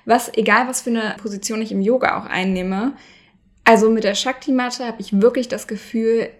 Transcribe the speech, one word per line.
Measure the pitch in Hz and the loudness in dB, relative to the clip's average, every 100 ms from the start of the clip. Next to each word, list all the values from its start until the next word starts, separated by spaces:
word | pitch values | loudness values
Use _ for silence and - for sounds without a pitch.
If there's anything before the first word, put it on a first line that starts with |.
| - | 0
was, | 233 - - | 0 0 -2
egal | 208 220 254 | 2 2 2
was | 254 | -4
für | - | -4
eine | 226 214 202 | -2 -4 -6
Position | 220 196 202 220 | -10 -8 -6 -6
ich | 220 | -4
im | 196 | -2
Yoga | 196 254 - - | 2 2 2 0
auch | - | -4
einnehme, | - 190 185 180 190 247 - - - _ _ _ _ | -4 -2 -2 -2 -2 -4 -6 -18 -20 _ _ _ _
also | - 220 220 | 4 6 6
mit | 226 | 2
der | 208 202 | 0 -2
Shakti-Matte | 262 262 - 254 247 240 240 | -4 -6 -2 -2 -2 -6 -10
habe | 226 | -10
ich | 208 202 | -2 2
wirklich | 226 247 240 | 4 2 -4
das | 214 - | -6 -8
Gefühl, | 208 - 226 226 226 - - | -12 -6 -2 0 0 -2 -6